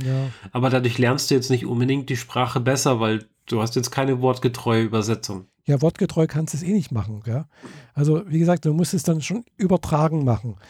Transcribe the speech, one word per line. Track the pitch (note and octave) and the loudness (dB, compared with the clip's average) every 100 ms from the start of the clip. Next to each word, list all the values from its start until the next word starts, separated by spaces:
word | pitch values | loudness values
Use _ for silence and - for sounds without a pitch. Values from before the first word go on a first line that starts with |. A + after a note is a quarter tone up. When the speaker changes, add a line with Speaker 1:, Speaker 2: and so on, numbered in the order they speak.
Speaker 1:
Ja. | B2+ C3 C3+ - - | -4 -2 -4 -8 -8
Speaker 2:
Aber | B2 B2+ | -2 2
dadurch | B2+ B2 A2 | 2 2 2
lernst | A#2+ C#3+ - | 2 2 2
du | |
jetzt | C#3 A#2+ | 0 2
nicht | B2 | -2
unbedingt | B2 A#2+ B2+ C#3 C3 | 0 0 0 0 -2
die | B2 | -6
Sprache | - B2 B2 C#3 | -4 -2 -2 0
besser, | B2 C3+ C#3+ A#2+ | 0 2 2 2
weil | A2 A2 G#2+ _ - | 2 0 -4 _ -4
du | A2+ | -2
hast | A2+ C3 | 0 0
jetzt | A#2+ | -2
keine | - C3+ B2+ | -2 0 2
wortgetreue | B2+ B2 B2+ A#2+ A#2+ A2+ | 2 2 -2 -2 0 2
Übersetzung. | A2+ A2 G#2 A2 - F#2+ F#2+ _ | 2 0 0 -2 -6 -10 -12 _
Speaker 1:
Ja, | - C#3+ | -2 2
wortgetreu | D#3 - F3+ - D#3+ | 2 0 -2 0 0
kannst | D3+ D#3+ | 0 -4
du | C#3+ | -4
es | |
eh | F3 | -2
nicht | G#3 - | -2 -2
machen, | A#2+ G2+ G#2+ | -4 -4 -8
gell? | A#2 A#2+ D#3+ _ - - - | -6 -6 -6 _ -20 -20 -8
Also, | - D3 D#3 G3+ | 0 2 2 0
wie | D#3+ | 2
gesagt, | E3+ F3 | 2 2
du | D#3 | 2
musst | D#3 F3+ | 0 0
es | F#3 | 0
dann | - D#3+ | 0 -2
schon | C#3 G3+ - - | -2 -6 -8 -2
übertragen | F#3+ F3+ - D3+ D#3 D#3 | 2 2 2 0 2 2
machen. | C3+ G#2+ A#2+ F#2+ | 2 0 -2 -12